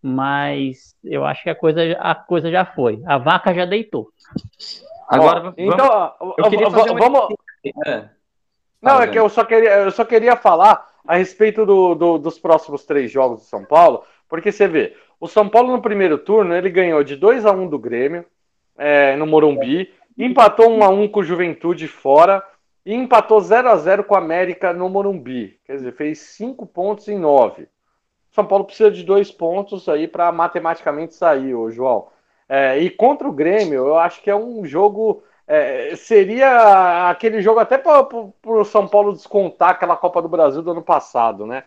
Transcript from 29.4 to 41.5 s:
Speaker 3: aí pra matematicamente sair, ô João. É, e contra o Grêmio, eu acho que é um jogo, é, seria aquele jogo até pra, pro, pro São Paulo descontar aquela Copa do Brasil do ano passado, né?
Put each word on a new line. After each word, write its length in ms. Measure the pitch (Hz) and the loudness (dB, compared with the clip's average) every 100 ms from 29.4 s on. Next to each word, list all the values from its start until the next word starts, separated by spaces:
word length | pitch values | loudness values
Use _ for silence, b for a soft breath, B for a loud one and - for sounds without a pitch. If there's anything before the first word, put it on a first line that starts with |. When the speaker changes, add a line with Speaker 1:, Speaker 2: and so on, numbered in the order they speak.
| 165 185 196 190 180 | -6 -6 -8 -12 -6
Speaker 3:
aí 180 | 151 160 | -4 -4
pra 240 | - 170 | -4 -4
matematicamente 840 | 170 165 175 165 170 - 147 160 _ | -2 -4 -4 -6 -6 -6 -8 -12 _
sair, 400 | 175 139 135 123 | 0 0 -2 -6
ô 160 | 113 | -8
João. 360 | 113 131 113 - _ _ _ _ | -6 -4 -4 -6 _ _ _ _
É, 300 | 135 139 135 | -2 0 0
e 100 | 180 | -4
contra 380 | - 233 285 294 | 0 0 0 -6
o 40 | |
Grêmio, 560 | 147 156 208 196 139 131 | -4 -2 0 -2 -2 0
eu 100 | 160 | 0
acho 240 | 170 - | 0 -4
que 80 | - | -6
é 60 | 202 | -4
um 280 | 233 226 | -6 -12
jogo, 600 | 175 143 202 196 220 208 b b _ | -8 0 0 0 -4 -4 b b _
é, 480 | 151 139 131 131 180 | -2 0 -6 -8 -12
seria 1120 | - 220 190 233 269 240 220 190 180 175 180 | 2 2 2 2 4 6 6 6 4 2 0
aquele 320 | 175 226 220 | -2 -2 -2
jogo 180 | 196 226 | 0 2
até 180 | 226 269 | 2 0
pra, 260 | 330 294 | 4 4
pro, 280 | 262 233 208 _ | 2 -4 -14 _
pro 220 | 220 226 | -4 -2
São 240 | 208 214 190 | 0 0 2
Paulo 240 | 208 208 | 2 0
descontar 600 | 180 - 208 185 - 175 | -4 -4 -4 -4 0 0
aquela 260 | 180 175 170 | 0 -2 -2
Copa 240 | 180 175 | -2 -4
do 80 | 165 | -4
Brasil 320 | 165 151 139 | 0 0 0
do 100 | 170 | -8
ano 120 | 170 | -10
passado, 640 | - 156 - 123 113 98 | -2 -4 -2 -4 -2 -4
né? 160 | 107 | -12